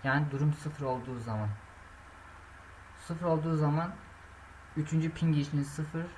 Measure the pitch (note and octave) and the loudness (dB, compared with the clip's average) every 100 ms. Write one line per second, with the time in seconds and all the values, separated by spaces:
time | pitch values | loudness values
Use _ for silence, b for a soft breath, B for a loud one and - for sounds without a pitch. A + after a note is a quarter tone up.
0 | C3+ C#3 D3 C3+ D3+ D3 D3+ - C#3 B2+ | 4 2 2 4 2 2 -4 -4 -2 -2
1 | A#2 B2 A#2 A2 G#2 G#2 - - - - | -4 -6 -2 -2 -2 -4 -10 -18 -18 -18
2 | - - - - - - - - - - | -18 -20 -20 -20 -18 -18 -18 -18 -18 -18
3 | - E3 F3 D#3+ D#3 D#3+ D3+ D3+ F3 F#3+ | -8 -2 4 4 6 6 6 6 2 -4
4 | - - - - - - - - D3+ D#3+ | -14 -18 -18 -18 -18 -18 -8 -4 2 2
5 | D#3 D#3+ E3 D3+ C#3+ D3 C#3+ - D3+ D#3+ | 2 2 4 4 4 0 0 -4 -4 -4
6 | F3 | -6